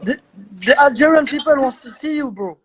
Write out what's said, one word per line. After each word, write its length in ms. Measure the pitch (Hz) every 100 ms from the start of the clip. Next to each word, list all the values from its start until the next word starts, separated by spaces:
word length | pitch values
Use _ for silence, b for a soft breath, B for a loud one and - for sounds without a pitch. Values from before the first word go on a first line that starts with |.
The, 160 | 185 285 _ - 196
the 260 | 190 190 277
Algerian 440 | 285 226 302 320 294
people 280 | 294 311 285
wants 220 | 262 240
to 120 | 247
see 260 | 214 302 302
you, 140 | 277
bro. 260 | 196 196 156